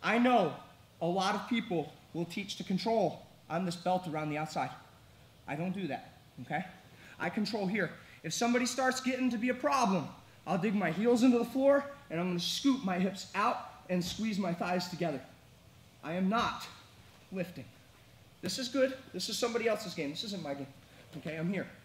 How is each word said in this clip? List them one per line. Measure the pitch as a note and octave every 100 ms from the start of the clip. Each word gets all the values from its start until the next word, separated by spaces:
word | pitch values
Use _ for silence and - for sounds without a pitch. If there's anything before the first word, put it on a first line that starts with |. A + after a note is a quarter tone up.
I | E3+ A3
know | A#3+ B3 E3+ C3+ - - - -
a | E3
lot | F#3 F#3+
of | G#3 -
people | A#3 - E3+ D3 - -
will | D#3 E3+
teach | - G3 -
to |
control | F3+ F#3 A3+ A3+ F3+ - - - -
on | D#3+
this | F#3 E3+
belt | - F#3 F3+
around | D3+ D3+
the | D3
outside. | D#3 - C3 - - - - - - - -
I |
don't | D3 F3+
do | F#3 F3
that, | B2 - - - -
okay? | B2 D3+ F3+ - - - - -
I | E3
control | F3+ G#3 G#3+ F#3+
here. | G#3+ E3+ - - -
If | E3
somebody | - A#3+ A#3+ B3
starts | - C4 B3
getting | B3 B3+ B3+
to | A#3
be | B3
a |
problem, | B3+ C#4+ C#4 A#3 F#3+ C3 - - - -
I'll | F3
dig | G3+
my | G#3 F3+
heels | D#3+ A3+ A#3+
into | B3+ A#3+
the |
floor | A#3 C4+ C#4 C#4+ C#4 - -
and | D#3+
I'm | F3+
gonna | F3
scoop | - - C#4 B3+
my | F#3+ F3+
hips | F#3+ - -
out | F#3+ A3 B3 - - -
and | F3+
squeeze | F3 - G#3+ G3
my | F#3+
thighs | F3 F#3 F3+ F3
together. | D#3+ E3+ C#3 - - - - - - - -
I | C#3+
am | F3 F#3+
not | A3+ G3 - - - - - - - -
lifting. | F#3 F3 E3+ - - - - - - - -
This | - C4+
is | B3
good. | C#4 C4+ - -
This | F#3 F#3+
is | A3
somebody | A#3+ A3+ A3+
else's | G#3+ F#3+
game. | E3+ C#3+
This | D3+
isn't | A3 G3
my | D3+
game. | C#3 C3+ - - - - D#3
Okay, | E3 D#3+
I'm | E3+
here. | G3 - -